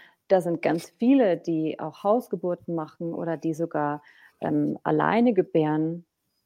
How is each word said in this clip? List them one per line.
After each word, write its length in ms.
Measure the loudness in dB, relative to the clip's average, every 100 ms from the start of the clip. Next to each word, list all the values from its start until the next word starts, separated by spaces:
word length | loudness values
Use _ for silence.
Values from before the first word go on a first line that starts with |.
| -20 _ 0
da 120 | 2
sind 220 | 2 0
ganz 280 | 0 -2 -6 -2
viele, 380 | 4 4 4 2
die 420 | -2 -2 -2 -6
auch 220 | -10 -4
Hausgeburten 720 | 0 0 0 -6 -4 -6 -4
machen 380 | -6 -6 -8 -8
oder 220 | -6 -6 -4
die 180 | -4
sogar, 480 | -4 -4 -2 -4 -4 -10 _ -20 -10
ähm, 380 | -4 -2 -2 -4
alleine 500 | -2 0 2 4 2
gebären. 720 | 2 0 0 0 0 -2 -4 -12 _ _ _